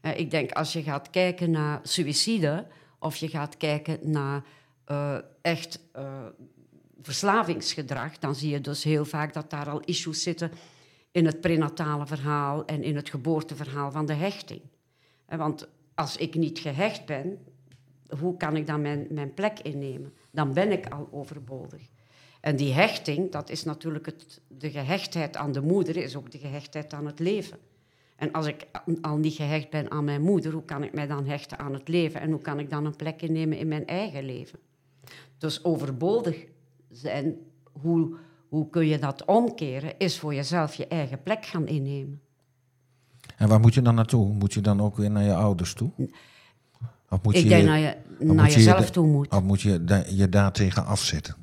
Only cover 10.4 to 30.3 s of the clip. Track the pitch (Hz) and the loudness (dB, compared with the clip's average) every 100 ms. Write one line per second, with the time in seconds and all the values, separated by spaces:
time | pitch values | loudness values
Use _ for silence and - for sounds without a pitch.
10.4 | 165 - - _ _ _ _ 175 165 160 | -6 -8 -20 _ _ _ _ 2 2 2
11.4 | 180 165 160 165 151 147 143 147 139 147 | 0 2 0 -2 -4 -4 -4 -4 -2 -2
12.4 | 143 147 151 151 139 143 147 143 131 160 | -2 -4 -4 -4 -4 -4 -6 -6 -2 -2
13.4 | 156 143 143 143 143 147 151 151 185 196 | -2 -10 -8 -6 -6 -4 -2 -2 -2 -6
14.4 | - - - _ _ _ _ _ _ 160 | -14 -18 -18 _ _ _ _ _ _ -4
15.4 | 151 151 - _ _ - 151 - 156 165 | -4 -4 -10 _ _ -6 -6 -4 -4 0
16.4 | 165 165 156 139 208 214 - 143 175 196 | -2 -2 -6 -2 -2 -4 -8 -6 -6 -10
17.4 | - _ _ - _ _ _ 143 175 175 | -16 _ _ -20 _ _ _ -6 -4 -2
18.4 | 156 156 151 151 147 147 147 151 143 135 | -2 -2 -2 -4 -2 -4 -6 -6 -8 -4
19.4 | 208 214 - 143 139 123 139 - _ 147 | -4 -4 -10 -8 -8 -10 -14 -18 _ -4
20.4 | 143 135 202 180 - 147 147 139 143 151 | -2 0 0 0 -4 -12 -12 -12 -14 -14
21.4 | 127 131 - - - _ _ _ _ _ | -14 -14 -14 -18 -20 _ _ _ _ _
22.4 | - 139 139 131 208 214 - 147 127 147 | -2 0 0 2 2 2 -6 -4 -4 -6
23.4 | 147 - 160 151 165 151 160 156 - - | -10 -10 -8 -8 -8 -8 -10 -16 -20 -20
24.4 | _ 135 147 143 131 185 - 170 151 - | _ -12 -10 -8 -4 -4 -4 -6 -6 -6
25.4 | 147 139 143 190 170 160 143 135 123 143 | -6 -2 2 2 2 -4 -6 -10 -14 -16
26.4 | 143 143 143 156 151 147 147 147 170 208 | -12 -12 -12 -14 -12 -10 -10 -4 -2 -2
27.4 | - - _ _ _ _ _ _ 151 160 | -6 -14 _ _ _ _ _ _ -6 -4
28.4 | 151 147 - - - 165 165 151 156 156 | -4 -6 -12 -12 -4 -4 -2 0 0 -2
29.4 | 147 156 143 156 143 151 147 143 160 | -2 -2 -4 -6 -4 -4 -2 0 2